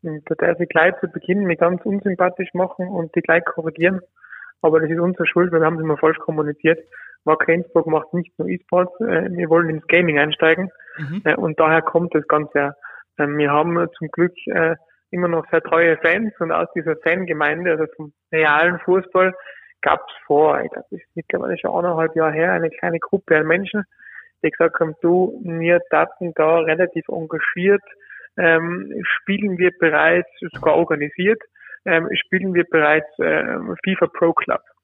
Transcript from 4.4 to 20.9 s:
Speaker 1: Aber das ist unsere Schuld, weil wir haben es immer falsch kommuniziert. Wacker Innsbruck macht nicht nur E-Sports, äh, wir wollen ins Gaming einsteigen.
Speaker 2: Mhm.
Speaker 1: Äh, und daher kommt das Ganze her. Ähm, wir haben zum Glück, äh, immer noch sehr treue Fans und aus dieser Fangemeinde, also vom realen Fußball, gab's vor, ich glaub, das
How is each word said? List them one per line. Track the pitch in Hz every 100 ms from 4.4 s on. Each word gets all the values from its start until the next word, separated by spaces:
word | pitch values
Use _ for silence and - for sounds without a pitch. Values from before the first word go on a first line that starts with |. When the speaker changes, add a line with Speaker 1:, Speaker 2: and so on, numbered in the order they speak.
| - _
Speaker 1:
Aber | 165 160
das | 156
ist | 165
unsere | 175 180 165
Schuld, | 170 180
weil | 165
wir | 160
haben | 165
es |
immer | 160 147
falsch | 160 160
kommuniziert. | - 156 147 147 160 165 - - - -
Wacker | - 156 -
Innsbruck | 170 175 170 160
macht | 156 - 175
nicht | 170 -
nur | 180
E-Sports, | 185 _ 180 180 -
äh, | 226 165 185
wir | 175 165
wollen | 165 165
ins | 156 -
Gaming | 170 170 147
einsteigen. | 151 151 160 165 185 _ - -
Speaker 2:
Mhm. | 143 180
Speaker 1:
Äh, | 160 -
und | 170 151
daher | 160 160
kommt | 160 170 170 156
das | -
Ganze | 151 147
her. | 143 143 147 - - - -
Ähm, | 143 147
wir | 143
haben | 147 165 170 170 -
zum | 160
Glück, | - 180 180 -
äh, | 170 160 160 _ _ _
immer | 180 175
noch | 170 -
sehr | 165
treue | 165 165 170 156
Fans | 165 185 220 -
und | 165
aus | 165 170 175
dieser | 160 156
Fangemeinde, | 165 180 170 156 147 151 180
also | 156 156 -
vom | 151 _ _
realen | 160 156 147 170 175
Fußball, | - 185 185 185 185 185 - - _ _
gab's | - 156 - - -
vor, | 147 156 139
ich | -
glaub, | -
das | -